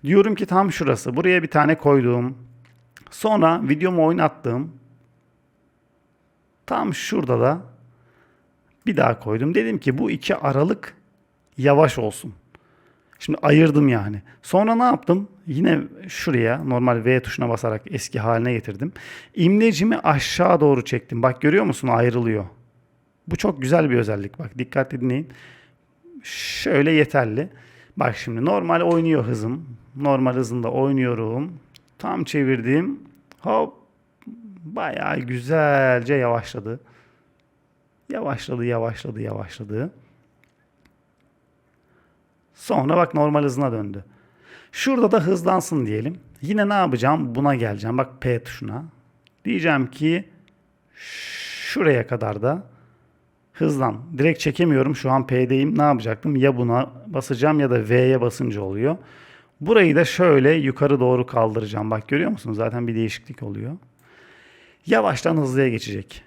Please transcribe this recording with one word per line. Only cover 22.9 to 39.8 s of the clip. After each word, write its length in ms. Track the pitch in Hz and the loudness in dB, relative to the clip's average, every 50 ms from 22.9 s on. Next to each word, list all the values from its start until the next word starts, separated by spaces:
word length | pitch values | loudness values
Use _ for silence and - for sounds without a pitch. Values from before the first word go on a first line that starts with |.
| _ _ _ _ _ _ _ | _ _ _ _ _ _ _
Bu 100 | - 165 | -8 -6
çok 260 | - - 208 175 139 131 | -2 -2 -2 -2 -2 -2
güzel 280 | 127 151 170 160 147 | 0 2 2 4 4
bir 60 | 123 | 2
özellik. 420 | 120 117 104 107 101 98 98 - - | 2 2 0 -2 -6 -6 -10 -10 -12
Bak 200 | 160 107 - 123 | -14 -12 -8 -10
dikkatli 420 | 127 - - 135 135 135 - 127 | -10 -4 -2 -2 -2 -2 -4 -4
dinleyin. 280 | 120 131 123 139 165 - - - - - - - _ _ _ _ _ _ _ _ _ 339 349 285 - | -2 -2 -2 -2 -4 -8 -14 -20 -20 -20 -20 -20 _ _ _ _ _ _ _ _ _ -20 -20 -20 -18
Şöyle 680 | - - - - - - - - - - 139 143 156 | -16 -14 -12 -10 -10 -8 -6 -4 0 2 2 4 4
yeterli. 580 | 165 156 147 - - 143 123 113 107 117 151 190 - - - - - - - _ _ | 4 4 4 4 2 0 0 0 -2 -4 -6 -6 -10 -20 -20 -20 -20 -20 -20 _ _
Bak 200 | - 143 127 117 | -2 -2 -2 -2
şimdi 280 | - - - 117 113 127 | -4 -8 -8 -6 -2 0
normal 360 | 160 202 202 180 170 170 170 | 0 0 0 0 0 0 2
oynuyor 440 | 175 170 170 165 165 165 160 143 117 | 2 2 2 2 2 2 2 0 0
hızım. 520 | 110 123 110 107 113 123 151 165 139 123 110 - - - | -2 -4 -4 -4 -6 -6 -6 -8 -14 -18 -20 -20 -20 -12
Normal 380 | 135 143 143 139 131 131 127 127 | -4 0 2 2 4 2 2 0
hızında 360 | 127 131 110 117 123 117 113 | 0 -2 -2 -4 -4 -4 -2
oynuyorum. 840 | 120 131 131 139 139 135 131 123 120 110 113 110 113 123 143 180 175 151 - _ _ - _ _ _ _ | -2 0 0 0 2 0 0 0 -2 -2 -4 -4 -4 -4 -6 -8 -10 -16 -20 _ _ -20 _ _ _ _
Tam 260 | - - 185 185 165 | -8 -6 -4 -4 -6
çevirdim. 760 | - - 156 139 131 135 123 113 117 135 151 175 233 277 - - - _ _ _ _ - _ | -4 -2 -2 0 0 0 0 0 0 0 0 0 -2 -6 -10 -12 -20 _ _ _ _ -20 _
Hop. 340 | - 185 220 220 - - - _ _ _ _ _ _ _ _ _ _ - 226 233 233 214 196 180 170 | -4 -2 0 0 0 -2 -6 _ _ _ _ _ _ _ _ _ _ -20 -20 -20 -20 -20 -20 -20 -18
Bayağı 540 | 156 190 - 175 156 - 143 147 147 147 143 | -14 -8 -6 -6 -6 -6 -4 -4 -4 -4 -4
güzelce 960 | 131 120 127 123 120 127 156 160 151 147 143 139 135 131 127 123 120 120 147 | -6 -6 -8 -8 -4 -2 0 2 2 4 4 4 4 4 2 2 0 0 0
yavaşladı. 640 | 139 127 120 117 117 113 - - 120 101 107 113 131 - _ _ _ _ _ _ _ _ _ _ _ _ _ _ _ _ _ _ _ _ _ _ _ _ _ | 0 2 2 0 0 -2 -6 -12 -10 -10 -10 -10 -10 -12 _ _ _ _ _ _ _ _ _ _ _ _ _ _ _ _ _ _ _ _ _ _ _ _ _
Yavaşladı, 560 | - 220 220 143 135 117 - - 131 123 117 | -10 -8 -6 -6 -6 -8 -8 -8 -6 -6 -4
yavaşladı, 560 | 120 120 117 113 117 113 - - - 113 110 | -2 -2 -2 -2 -4 -6 -8 -12 -12 -10 -10
yavaşladı. 680 | 110 107 107 104 101 87 - - 110 101 104 110 | -8 -8 -8 -10 -10 -12 -14 -16 -14 -10 -8 -6